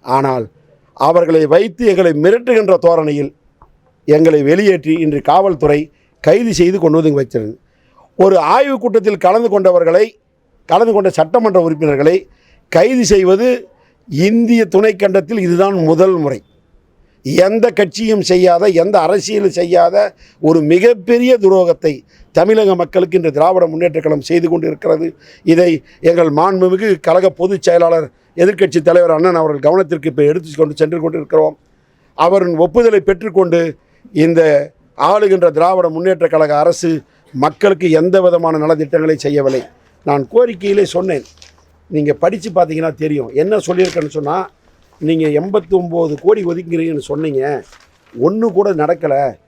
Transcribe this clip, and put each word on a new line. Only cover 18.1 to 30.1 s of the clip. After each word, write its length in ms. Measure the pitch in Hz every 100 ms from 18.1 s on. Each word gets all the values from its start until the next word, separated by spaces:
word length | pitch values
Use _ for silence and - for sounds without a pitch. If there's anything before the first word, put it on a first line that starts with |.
| 214
செய்யாத, 460 | - 185 180 170 208
எந்த 320 | 170 175 202
அரசியலும் 580 | 160 202 185 214 202 175
செய்யாத 560 | 175 175 170 196 208 _ _ _
ஒரு 220 | 156 165
மிகப்பெரிய 760 | 151 175 220 233 180 240 247 247
துரோகத்தை 640 | 196 190 175 170 160 139 _ _ -
தமிழக 440 | - 180 220 208 180
மக்களுக்கு 420 | 175 180 180 185
இன்று 140 | 165
திராவிட 360 | 143 160 185 170
முன்னேற்ற 320 | 156 175 156
கழகம் 240 | 151 151
செய்து 260 | 131 170 165
கொண்டிருக்கிறது. 680 | 170 160 156 160 160 165 - - -
இதை 400 | - 165 175 156 _ _
எங்கள் 280 | 165 170 165
மாண்புமிகு 680 | 147 180 190 185 185 220 175
கழக 300 | 170 170 190
பொதுச் 320 | - 185 196
செயலாளர், 480 | - 175 170 165 147 _ _ -
எதிர்க்கட்சி 460 | 180 196 190 160
தலைவர் 300 | 156 170 175
அண்ணன் 240 | 180 180 170
அவர்கள் 360 | 156 147 147
கவனத்திற்கு 340 | 180 175 165
இப்போ 180 | 151